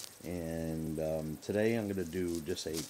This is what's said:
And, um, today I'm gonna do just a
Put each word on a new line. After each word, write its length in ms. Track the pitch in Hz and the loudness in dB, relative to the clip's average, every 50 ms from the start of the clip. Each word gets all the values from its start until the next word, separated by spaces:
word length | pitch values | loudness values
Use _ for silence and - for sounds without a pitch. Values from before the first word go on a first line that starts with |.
| - - - - - | -12 -14 -14 -10 -6
And, 760 | - 90 87 82 82 82 82 82 80 80 80 80 80 78 78 | -4 -2 -2 -2 -2 -2 0 0 0 0 0 0 -2 0 0
um, 380 | 78 78 80 78 78 78 76 - - | 0 0 0 0 0 -2 -4 -6 -2
today 320 | - 98 104 107 110 117 | 0 4 4 6 6 4
I'm 120 | 117 107 | 4 2
gonna 160 | 101 98 95 90 | 0 0 0 0
do 380 | 80 85 92 90 87 85 85 76 | 0 0 0 2 2 2 0 0
just 200 | 82 92 - - | -2 -2 -2 -2
a 160 | 82 78 82 73 - | -2 -2 -2 -2 -4